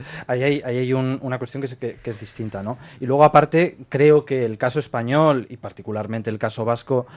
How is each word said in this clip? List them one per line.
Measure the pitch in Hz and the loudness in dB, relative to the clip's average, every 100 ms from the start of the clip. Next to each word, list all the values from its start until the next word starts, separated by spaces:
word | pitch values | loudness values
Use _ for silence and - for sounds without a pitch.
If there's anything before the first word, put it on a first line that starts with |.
| - 156 - | -16 -14 -6
ahí | 127 | 0
hay, | 139 143 | 0 0
ahí | 131 123 | -2 -4
hay | 127 | 0
un, | 131 131 131 | 0 -2 -4
una | 131 127 | -6 -6
cuestión | 123 135 | -8 -8
que | 135 | -10
es, | |
que, | 123 117 - | -8 -10 -10
que | 120 | -12
es | 104 | -12
distinta, | 110 - 110 98 | -14 -10 -10 -8
¿no? | 101 113 - - | -8 -10 -14 -8
Y | 123 | 0
luego | 139 | 6
aparte | 151 147 143 160 175 - 131 | 8 8 4 2 0 -2 -8
creo | 139 151 151 | 4 6 6
que | 147 131 | 4 -2
el | 117 107 | -2 -2
caso | - 151 | -2 -2
español | - 123 117 143 156 135 104 | -4 -6 0 2 4 2 -4
y | 120 | -14
particularmente | 101 - 104 107 104 113 110 | -16 -12 -8 -8 -6 -6 -6
el | 110 | -4
caso | 110 117 | -4 -4
vasco, | 113 117 - 127 123 | -4 -4 -2 -2 -2